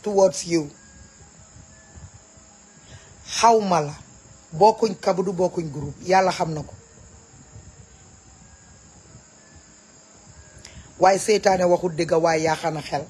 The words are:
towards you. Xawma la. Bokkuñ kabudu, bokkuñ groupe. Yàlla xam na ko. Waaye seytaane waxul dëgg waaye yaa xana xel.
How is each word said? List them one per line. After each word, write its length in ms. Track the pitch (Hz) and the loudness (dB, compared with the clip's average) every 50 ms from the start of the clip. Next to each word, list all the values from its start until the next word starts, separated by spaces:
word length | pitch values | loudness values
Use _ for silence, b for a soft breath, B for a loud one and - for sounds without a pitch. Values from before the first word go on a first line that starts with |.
towards 440 | - 208 202 196 190 185 185 - - | -8 -2 2 4 4 4 2 0 -6
you. 240 | 175 170 165 147 143 - - - - - - - - - - - - - - - - - - - - - - - - - - - - - - - - - - - - - - - - - - B B B B B B B B - - | -2 -2 -2 -2 -4 -10 -20 -20 -20 -20 -20 -20 -20 -20 -20 -20 -20 -20 -20 -20 -20 -20 -20 -20 -20 -20 -20 -20 -20 -20 -20 -20 -20 -20 -20 -20 -20 -20 -20 -20 -20 -20 -20 -20 -20 -20 -20 B B B B B B B B -16 -10
Xawma 540 | - - - 233 233 220 208 190 180 160 | -4 2 2 4 4 4 2 0 0 0
la. 120 | 151 143 151 - - - - - - - - - - - - | -2 -4 -8 -14 -18 -20 -20 -20 -20 -20 -20 -20 -20 -12 0
Bokkuñ 420 | 156 196 220 220 - 233 214 190 - | 4 4 4 4 4 0 -4 -4 -4
kabudu, 340 | - 220 185 175 185 190 190 | -4 -2 -2 -2 -2 -4 -2
bokkuñ 380 | 175 185 175 - 180 165 156 | -2 -2 -2 -2 -4 -8 -8
groupe. 320 | 131 147 139 143 139 - - | -8 -10 -10 -12 -12 -10 -2
Yàlla 260 | 180 185 190 190 185 | 2 2 2 4 2
xam 220 | 175 - 180 160 160 | 0 -2 -4 -4 -4
na 80 | 151 - | -6 -10
ko. 100 | - - - - - - - - - - - - - - - - - - - - - - - - - - - - - - - - - - - - - - - - - - - - - - - - - - - - - - - - - - - - - - - - - - - - - - - - - - - - - - - B B B B B B B B | -12 -16 -20 -20 -20 -20 -20 -20 -20 -20 -20 -20 -20 -20 -20 -20 -20 -20 -20 -20 -20 -20 -20 -20 -20 -20 -20 -20 -20 -20 -20 -20 -20 -20 -20 -20 -20 -20 -20 -20 -20 -20 -20 -20 -20 -20 -20 -20 -20 -20 -20 -20 -20 -20 -20 -20 -20 -20 -20 -20 -20 -20 -20 -20 -20 -20 -20 -20 -20 -20 -20 -20 -20 -20 -20 -20 -20 -20 -20 B B B B B B B B
Waaye 200 | 175 185 196 190 | 4 4 4 4
seytaane 440 | - - 214 190 - 202 190 180 180 | 2 0 0 2 2 2 2 2 2
waxul 300 | 175 175 175 180 180 160 | 2 2 2 0 -2 -4
dëgg 160 | 151 170 160 175 160 | -4 -2 0 0 2
waaye 220 | 165 165 160 160 160 | 2 2 2 0 0
yaa 120 | 160 156 | 0 -2
xana 260 | 156 - 165 156 156 | -2 -2 -4 -6 -6
xel. 240 | 147 - - 139 - - | -6 -6 -8 -8 -8 -10